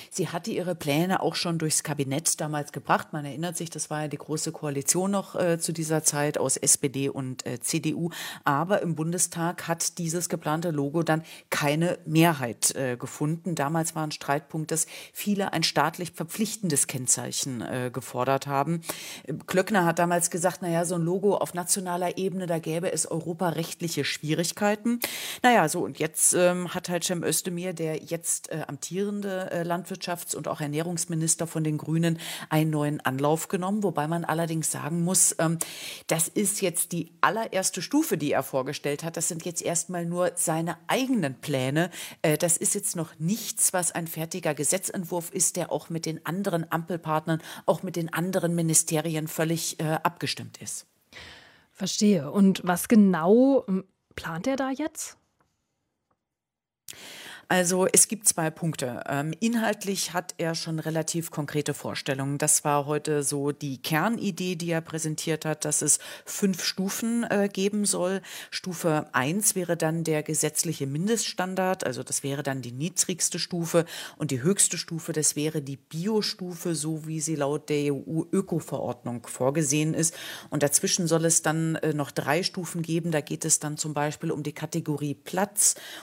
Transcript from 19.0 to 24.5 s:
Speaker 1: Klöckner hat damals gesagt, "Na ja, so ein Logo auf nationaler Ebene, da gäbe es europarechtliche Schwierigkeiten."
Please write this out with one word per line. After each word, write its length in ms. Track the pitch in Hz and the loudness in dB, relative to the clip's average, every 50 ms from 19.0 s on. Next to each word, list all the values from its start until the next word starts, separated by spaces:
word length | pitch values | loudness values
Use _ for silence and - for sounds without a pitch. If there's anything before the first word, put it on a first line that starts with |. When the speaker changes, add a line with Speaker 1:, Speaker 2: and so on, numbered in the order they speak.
| - - - - - - 160 156 - | -10 -12 -14 -12 -8 -8 -8 -8 -4
Speaker 1:
Klöckner 400 | - - 185 196 202 220 196 175 | 0 2 2 2 4 4 4 4
hat 120 | 170 165 175 | 4 4 4
damals 320 | 175 175 175 175 170 - | 4 4 4 2 2 0
gesagt, 280 | - 180 165 185 170 - | -2 2 2 2 0 0
"Na 80 | 190 175 | -2 0
ja, 160 | 165 165 175 | 0 2 2
so 100 | 170 185 | 0 0
ein 80 | 175 165 | 0 2
Logo 340 | 165 180 196 170 208 185 | 2 0 2 2 2 2
auf 180 | - - - - | 2 0 -2 -2
nationaler 640 | 180 180 170 - 202 185 180 175 175 185 175 - - | -4 -2 0 0 -2 0 -2 -2 0 0 -2 0 0
Ebene, 280 | 190 190 165 190 185 | -2 -2 -2 -2 -2
da 120 | 165 175 160 | -2 -2 -2
gäbe 340 | 165 165 156 170 175 185 - | -2 -2 -2 -2 -2 -2 0
es 180 | 156 - - | -2 -2 -2
europarechtliche 960 | - 165 165 165 175 165 190 170 156 160 165 - - - 175 170 - 151 135 | -2 -4 -4 -4 -4 0 0 0 0 0 -4 -6 -6 -6 -6 -4 -2 -2 -2
Schwierigkeiten." 960 | - - - - 151 156 151 175 170 | -2 -2 -4 -2 -2 0 0 0 -2